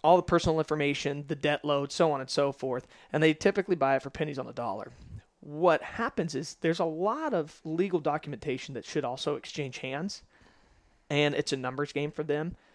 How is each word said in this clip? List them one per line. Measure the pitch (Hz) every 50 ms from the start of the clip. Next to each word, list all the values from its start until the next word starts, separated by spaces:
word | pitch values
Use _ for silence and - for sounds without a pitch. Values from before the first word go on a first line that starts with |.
| -
all | 151 175
the | 180 175
personal | - 175 170 - 170 160 160
information, | 156 - 156 151 147 143 143 - - 143 139 147 143 139
the | 160
debt | 139 135 151 147 143 -
load, | 147 147 143 143 139 -
so | - 170 160 147
on | 135
and | 131 131
so | - - 143 139 135
forth. | - - 135 123 127 - - - - - - -
And | 156 156
they | 160 151
typically | 156 - 202 196 202 185 - 185
buy | 160 139 135 135
it | 135 -
for | 139
pennies | - - 160 156 143 131
on | 127
the | 127 127
dollar. | 131 120 117 110 110 98 - - - - - - - - _ _ _
What | - 147 147 151 170 180 160 156 -
happens | - - - 233 262 - - 175 165 151
is | 131 160 - - _
there's | - 165 160 -
a | 185
lot | 165 156 160 180 208 233 302 320 302 247
of | 175 151 156 - - _
legal | 160 156 165 190 202 185 170
documentation | 139 156 147 156 - 147 143 107 - 151 131 135 - - 135
that | 117 -
should | - - 156 143
also | 123 123 - - 156 147
exchange | - - - - - 143 135 123 -
hands, | - 131 131 143 170 202 - - - _ _ _ - _ _ _ _ _ _ _ _ _ _ _ _ _
and | 151 143 147 147 147
it's | 143 143 - 143
a |
numbers | 135 127 127 131 131 147 147 -
game | 143 143 147
for | - - 147
them. | - 143 147 156 175 185 - _ _